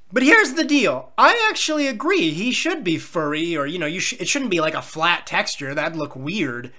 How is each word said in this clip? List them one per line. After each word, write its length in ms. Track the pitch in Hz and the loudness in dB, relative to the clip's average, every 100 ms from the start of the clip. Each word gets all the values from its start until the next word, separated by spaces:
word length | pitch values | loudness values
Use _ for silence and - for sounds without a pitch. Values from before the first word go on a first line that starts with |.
| - | -6
but 120 | 226 | 0
here's 300 | 262 440 339 | 6 6 6
the 100 | 285 | 2
deal. 480 | 311 285 190 127 - - | 2 4 4 0 -2 4
I 300 | 277 466 440 | 6 6 2
actually 380 | - - 302 277 | 0 0 0 0
agree. 460 | 220 294 392 160 | -2 0 2 2
He 180 | 151 240 | 0 -2
should 320 | - 320 349 | -2 -2 -2
be 160 | 180 151 | -2 -2
furry, 580 | - 175 151 151 170 160 | -2 -4 -2 -2 -2 -2
or, 100 | 143 | -4
you 120 | 180 | -4
know, 80 | 151 | -4
you 140 | 180 | -4
sh-, 140 | - | -4
it 120 | - 175 | -4 -2
shouldn't 240 | 285 254 | -2 0
be 100 | 175 | 0
like 140 | 156 | 0
a 80 | 139 | -2
flat 460 | - 160 165 170 - | -6 -2 0 0 -2
texture. 480 | 180 208 - 139 147 | -2 -2 -4 -6 -4
That'd 200 | 156 165 | -4 -4
look 200 | 143 131 | -8 -8
weird. 560 | 139 208 143 120 123 | -8 -4 -4 -6 -12